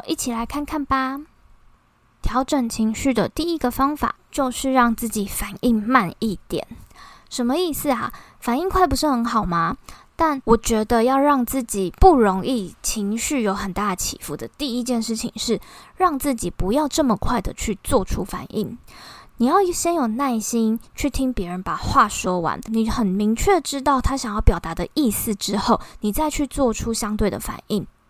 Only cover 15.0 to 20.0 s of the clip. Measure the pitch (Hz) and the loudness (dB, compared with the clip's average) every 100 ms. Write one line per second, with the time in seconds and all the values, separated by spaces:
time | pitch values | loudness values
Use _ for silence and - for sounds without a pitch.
15 | 226 220 240 - - 220 - - - - | -2 -4 -6 -6 -2 -2 -4 -20 -18 0
16 | 370 277 285 240 - - 185 262 294 - | 0 2 -2 -2 -4 -2 0 0 0 0
17 | 285 202 - 247 - - - 196 - 202 | 2 2 0 -2 -2 -6 -4 -4 0 0
18 | 185 - 185 180 - - 208 240 - - | 2 -2 -4 -8 -8 -6 -6 -8 -18 -20
19 | - - - - 240 359 370 339 339 339 | -20 -20 -18 -2 2 4 4 2 0 0